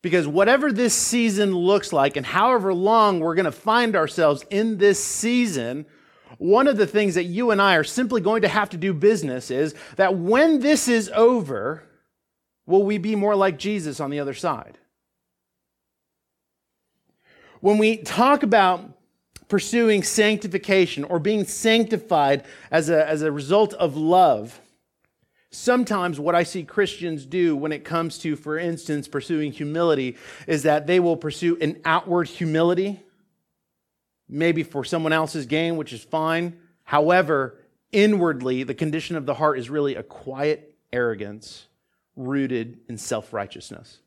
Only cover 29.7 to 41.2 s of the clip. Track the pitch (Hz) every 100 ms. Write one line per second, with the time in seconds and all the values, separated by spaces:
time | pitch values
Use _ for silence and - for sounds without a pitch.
29.7 | 160 170 143 127 120 - - - 160 151
30.7 | 151 147 180 175 165 156 - 170 170 156
31.7 | 151 160 165 190 175 165 - 160 156 170
32.7 | 180 196 196 _ _ _ _ _ _ _
33.7 | _ _ _ _ _ _ 139 165 165 151
34.7 | 139 127 165 156 160 156 165 123 156 165
35.7 | 165 151 113 - 160 160 165 175 170 _
36.7 | _ - 147 151 180 160 147 127 - _
37.7 | _ _ 214 214 208 170 135 127 127 135
38.7 | 135 156 160 - 160 135 131 151 135 120
39.7 | 147 143 - - - 135 131 147 151 -
40.7 | _ _ 123 120 104